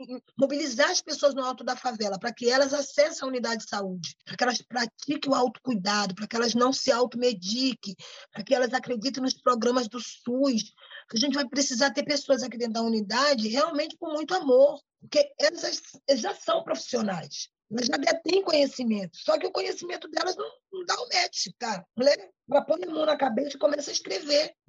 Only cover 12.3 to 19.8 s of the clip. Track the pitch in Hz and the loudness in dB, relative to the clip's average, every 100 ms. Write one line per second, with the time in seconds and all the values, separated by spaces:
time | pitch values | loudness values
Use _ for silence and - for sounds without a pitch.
12.3 | 254 247 226 233 226 226 220 196 233 294 | 0 0 -6 -4 -2 0 0 0 2 2
13.3 | 262 214 247 330 294 311 - 330 302 311 | 2 0 0 0 0 -4 -6 -6 -4 -2
14.3 | 370 285 254 285 294 - _ 220 294 285 | 0 6 8 8 4 -10 _ -2 0 2
15.3 | - 302 339 311 - - - - 262 381 | 2 0 0 -4 -6 -12 -6 0 0 0
16.3 | - - 330 - - - 240 208 180 147 | -4 -2 -2 -2 -6 -4 -2 -2 -4 -8
17.3 | - - _ _ 220 233 285 330 320 320 | -12 -12 _ _ -4 -2 0 0 0 2
18.3 | 381 381 302 277 - 240 208 185 - - | 0 2 2 2 0 -2 -2 -4 -4 0
19.3 | 311 370 381 381 - | 0 0 -4 -4 -6